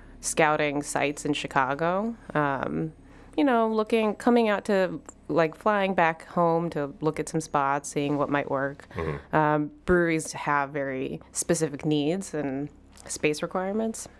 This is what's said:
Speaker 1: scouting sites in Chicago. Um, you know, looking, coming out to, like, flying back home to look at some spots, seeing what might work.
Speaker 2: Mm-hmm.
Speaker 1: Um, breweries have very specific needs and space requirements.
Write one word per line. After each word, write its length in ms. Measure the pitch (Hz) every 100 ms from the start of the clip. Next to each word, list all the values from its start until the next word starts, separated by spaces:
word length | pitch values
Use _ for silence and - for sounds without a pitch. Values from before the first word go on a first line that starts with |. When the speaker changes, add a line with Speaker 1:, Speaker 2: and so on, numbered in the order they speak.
| - -
Speaker 1:
scouting 600 | - - 156 151 147 143
sites 440 | 143 - 139 151 147
in 80 |
Chicago. 840 | 147 - 143 131 143 165 190 226 233 -
Um, 600 | 151 147 135 - 160 160 - - - - -
you 60 |
know, 240 | 294 233 226
looking, 460 | 220 214 226 214 202
coming 340 | 247 240 220
out 160 | 196 -
to, 340 | 196 185 160 - - -
like, 260 | 151 160 -
flying 380 | 214 208 190
back 320 | 185 165 165 -
home 400 | - 170 165 170
to 200 | 156 143 135
look 180 | 151 151
at 100 | 151
some 100 | 160
spots, 480 | - 151 139 143 -
seeing 300 | 151 143 147
what 120 | 143
might 200 | 143 -
work. 380 | 135 139 143 - 92
Speaker 2:
Mm-hmm. 400 | 80 - - 156
Speaker 1:
Um, 360 | 151 151 147 - -
breweries 480 | 180 170 160 156
have 380 | 151 - 143 139
very 500 | 147 139 131 135 156 -
specific 540 | - - 165 156 143 151
needs 480 | 151 143 190 185
and 340 | 156 139 135 147 - - - -
space 360 | - 156 151
requirements. 640 | 170 185 190 214 226 220 - -